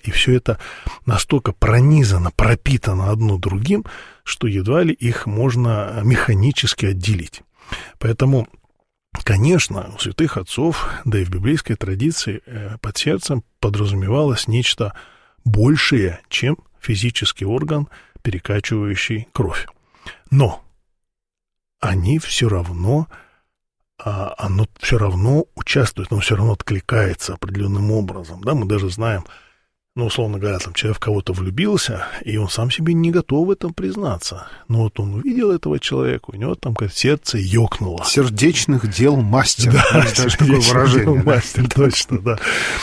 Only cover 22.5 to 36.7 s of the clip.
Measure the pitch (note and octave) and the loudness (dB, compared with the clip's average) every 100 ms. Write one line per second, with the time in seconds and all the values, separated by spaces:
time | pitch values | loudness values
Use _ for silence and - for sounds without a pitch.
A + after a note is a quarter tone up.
22.5 | F#2+ F2 E2+ F#2+ D3 D#3+ - _ _ _ | 0 -2 -2 0 0 -2 -10 _ _ _
23.5 | _ _ _ _ - G#2+ G2 G2 - G2 | _ _ _ _ -12 -6 -6 -6 -6 -4
24.5 | F#2+ A2 - - A2+ G2+ F2+ A2 C#3+ - | -2 -2 -4 0 2 2 2 2 2 0
25.5 | - - - A2+ - F#2 G#2 - G2+ A2+ | -6 -2 0 0 -2 -4 -2 0 2 2
26.5 | G2+ - G2 - A2+ F#2+ F2 - F2 F#2 | 0 -2 -6 -2 0 0 -2 -8 -8 -6
27.5 | G2 G2+ G2 G#2 A2 F#2 F#2 E2 F2 G#2+ | -4 -2 0 0 0 -2 -8 -12 -8 -2
28.5 | D3 G2+ G#2 F#2+ F#2+ A2+ G2 - - _ | 0 0 0 -2 -2 -2 -2 -6 -18 _
29.5 | _ _ _ _ B2 A2+ - A2 G2+ G2+ | _ _ _ _ -6 -4 -2 -2 -2 -4
30.5 | F#2 - - G#2+ G#2+ A2+ G#2 F#2 F#2 F#2 | -4 -6 -4 -2 -2 -2 -2 -2 -4 -4
31.5 | G#2 G#3 G3+ - F#2 - - - G#2+ G2 | -2 0 0 -2 -6 -8 -10 -6 -4 -4
32.5 | - A#2+ D3 D#3+ E3+ E3+ E3+ - C#3+ F3+ | -2 -2 0 0 2 2 0 0 0 0
33.5 | F#3+ F3 E3+ F#3 G3+ F#3 F#2+ - F#2 - | -2 -4 -6 -6 -4 -6 -6 -8 -12 -16
34.5 | - - A2+ A2 - G2+ G2+ C4+ B3 G#3+ | -14 -2 0 0 -2 -4 -4 -2 0 2
35.5 | F3 D3+ C#3+ - C3 C3 B2 - G2+ - | 0 -2 -4 -2 -2 -2 -4 -8 -8 -6
36.5 | - - | -4 -4